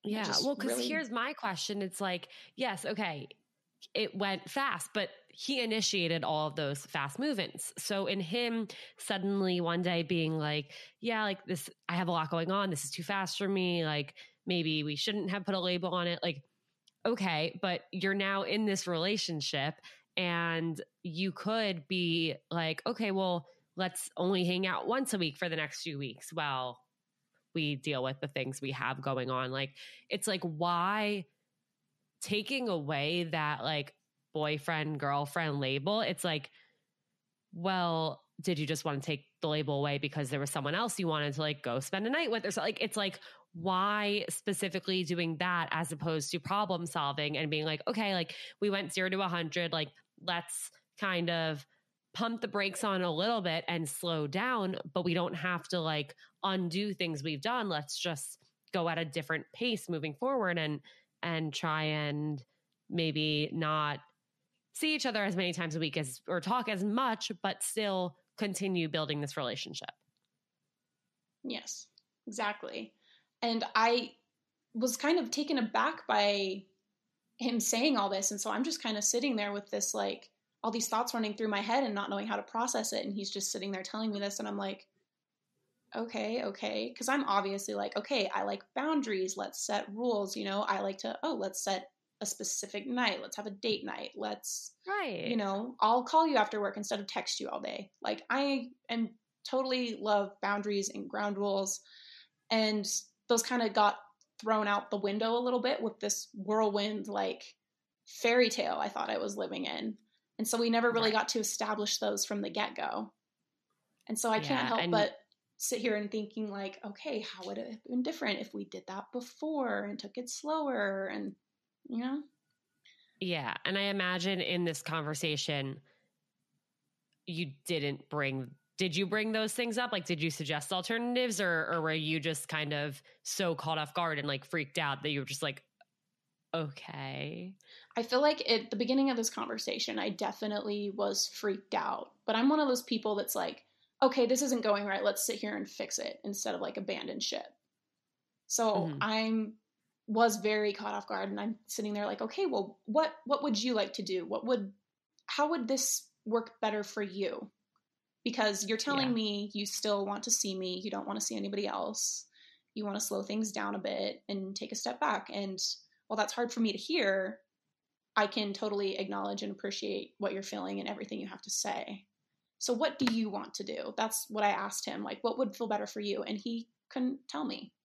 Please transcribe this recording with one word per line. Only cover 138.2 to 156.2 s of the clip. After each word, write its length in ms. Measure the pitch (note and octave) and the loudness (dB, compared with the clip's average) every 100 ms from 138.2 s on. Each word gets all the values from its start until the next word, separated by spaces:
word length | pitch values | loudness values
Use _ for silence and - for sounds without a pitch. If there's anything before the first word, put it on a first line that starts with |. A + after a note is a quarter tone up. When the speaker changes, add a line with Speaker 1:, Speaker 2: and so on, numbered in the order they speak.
Speaker 1:
like 260 | D4 D4 - | 6 4 2
at 200 | A3+ A#3 | 2 2
the 80 | G#3 | -2
beginning 320 | A#3 C4+ C4+ | 4 4 4
of 80 | A#3 | 2
this 120 | A3+ | 0
conversation, 720 | - A#3 A3 - A3 A3+ G#3+ | -2 -4 -4 -4 -2 -2 -2
I 100 | G3+ | -2
definitely 800 | F#3+ G3 G#3+ G#3+ G#3 G#3 G#3 G3+ | -2 -4 -2 -4 -2 -2 -2 -2
was 380 | G#3 G3+ G3 - | 0 0 2 -2
freaked 460 | - G#3 F#3+ - | 0 -2 -2 -2
out, 380 | G3 - - - _ | -2 0 -4 -8 _
but 100 | - | 0
I'm 120 | A3 C4+ | 4 6
one 100 | D#4 | 6
of 60 | C#4+ | 4
those 160 | B3 | 2
people 320 | - A3 G#3+ | 2 0 2
that's 200 | G3+ - | 0 0
like, 300 | - E3+ - _ _ _ _ | -2 -2 -6 _ _ _ _
"Okay, 240 | C4 C4 | 6 6
this 160 | A#3 B3+ | 6 4
isn't 200 | C#4 A#3+ | 4 2
going 240 | A3 G3+ | 4 4
right. 180 | G3+ G3 | 2 2
Let's 220 | G3+ G3+ | 2 2
sit 140 | - - | -2 -2
here 160 | G#3 G#3 | -4 -4
and 120 | - | -6
fix 300 | - - - | -6 -4 -4
it," 220 | - - | -4 -6
instead 320 | G#3 G3+ A3+ | -8 -4 -4
of, 60 | F3+ | -2
like, 160 | - - | -4 -4
abandon 420 | G3 F#3+ - - | -6 -6 -6 -4
ship. 280 | - - - _ _ _ _ _ _ _ _ _ _ | -4 -4 -8 _ _ _ _ _ _ _ _ _ _
So 500 | - A3+ G3 E3 C#3+ | 2 4 4 0 0
Speaker 2:
Mm-hmm. 40 | |
Speaker 1:
I'm, 560 | G#3+ A3 A3 A3 G#3+ - _ _ _ _ - | 2 2 2 2 0 -8 _ _ _ _ 0
was 300 | A3 A#3 G#3 | 6 6 6
very 360 | G#3+ G#3+ G#3 | 2 4 2
caught 200 | G3+ G#3 | 0 -4
off 120 | G#3 - | -4 -4
guard, 220 | G3 G3 | -4 -2
and 100 | G3+ | -2
I'm 200 | G#3 A3 - | -4 -4 -8
sitting 260 | - G#3 | -4 -2
there 120 | G#3 G#3 | -2 -2
like, 140 | G3+ | -2
"Okay, 240 | A3+ - F#4+ | -4 0 0
well, 340 | A#3 F#3+ - | 2 -2 -8
what, 300 | - C4 D#4+ - | 0 2 2 -2
what 180 | - C#4+ | -2 0
would 180 | D4 G#3 | 2 2
you 120 | B3 | 2
like 180 | A3 G3 | 2 0
to 80 | - | -2
do? 220 | F#3+ F#3 | -2 -2
What 200 | E3 G#3 | -2 -4
would, 280 | A3+ A#3+ G3 - _ _ _ _ - | 0 0 0 -10 _ _ _ _ -6
how 220 | - D4+ | 2 2
would 160 | E4 A3+ | 2 2
this 420 | C4+ - - - _ | 2 2 -2 -6 _